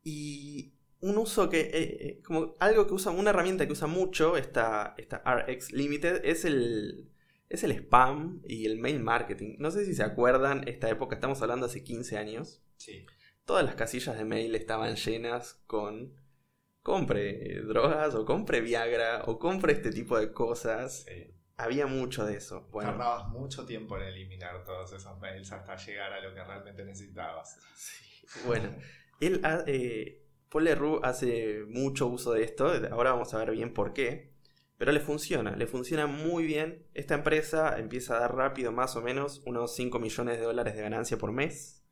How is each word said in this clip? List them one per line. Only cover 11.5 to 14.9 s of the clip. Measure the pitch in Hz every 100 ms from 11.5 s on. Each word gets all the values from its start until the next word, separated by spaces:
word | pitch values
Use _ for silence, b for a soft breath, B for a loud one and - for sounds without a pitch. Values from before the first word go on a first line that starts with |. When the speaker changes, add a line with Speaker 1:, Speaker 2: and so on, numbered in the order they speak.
| 123 123
Speaker 1:
hace | -
quince | - 117 127 107
años. | 107 113 156 - _ _
Speaker 2:
Sí. | - 95 95 b b b
Speaker 1:
Todas | - 196
las | 101
casillas | - 117 123 127 113
de |
mail | 110 110 113
estaban | 113 110 110 113